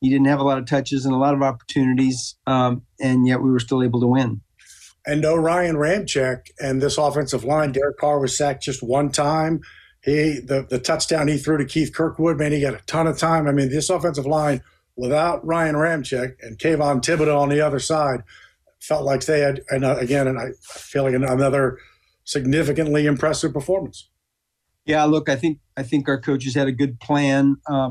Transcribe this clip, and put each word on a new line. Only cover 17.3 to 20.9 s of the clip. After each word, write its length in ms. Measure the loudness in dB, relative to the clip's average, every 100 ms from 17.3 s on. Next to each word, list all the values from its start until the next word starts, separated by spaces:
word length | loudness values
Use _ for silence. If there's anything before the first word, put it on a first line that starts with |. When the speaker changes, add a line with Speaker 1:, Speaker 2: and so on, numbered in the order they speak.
| 2
Speaker 2:
on 100 | 2
the 120 | 2
other 180 | 0 0
side 460 | -2 0 0 -2 -8 -20 -20 _ _ _
felt 240 | -4 -2
like 200 | 0 -2 0
they 140 | 2
had, 220 | 2 -2 -4
and, 140 | -2
uh, 120 | 0 0
again, 260 | 0 0 0
and 140 | -2
I 80 | -8 -12
feel 440 | -18 -20 -6